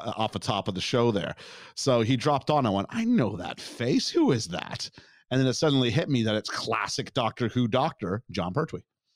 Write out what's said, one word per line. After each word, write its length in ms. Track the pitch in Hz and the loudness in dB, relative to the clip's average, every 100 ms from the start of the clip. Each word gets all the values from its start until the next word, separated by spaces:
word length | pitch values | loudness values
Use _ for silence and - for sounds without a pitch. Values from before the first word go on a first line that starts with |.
| 113 107 | -6 -4
off 160 | 110 | -4
the 60 | 98 | -2
top 280 | - 101 104 | -2 -2 -2
of 80 | 90 | -4
the 60 | |
show 300 | - 123 120 | 0 4 4
there. 240 | 98 76 - - - - - | 2 -2 -10 -16 -18 -16 -4
So 260 | 135 120 | 2 2
he 160 | 110 131 | 4 2
dropped 320 | 151 139 - | 2 0 2
on. 160 | 151 117 | 2 4
I 40 | |
went, 180 | 98 98 | 2 0
"I 160 | 226 226 | -2 2
know 320 | 233 107 87 | 2 2 -2
that 240 | 87 - | -8 -10
face. 480 | - - 120 262 - | -12 -4 0 0 0
Who 240 | 349 277 | 2 2
is 160 | 120 85 | 2 -2
that?" 400 | 85 - - - - - - - | -6 -8 -10 -10 -14 -20 -20 -2
And 80 | 131 | 2
then 80 | 131 | 2
it 60 | |
suddenly 360 | 117 156 135 120 | 2 2 4 2
hit 200 | 151 170 | 2 0
me 140 | 127 | 2
that 120 | 110 107 | 2 0
it's 140 | - | -2
classic 640 | - - 110 101 - 104 | -6 -4 -2 -2 -4 -4
Doctor 340 | 135 110 - 117 | 0 0 0 -2
Who 220 | 123 117 | 0 2
Doctor, 540 | 127 156 - 87 104 - | 2 0 -2 -4 -4 -4
Jon 240 | 98 90 | -4 -2
Pertwee. 280 | 113 160 - _ _ _ | -2 -4 -6 _ _ _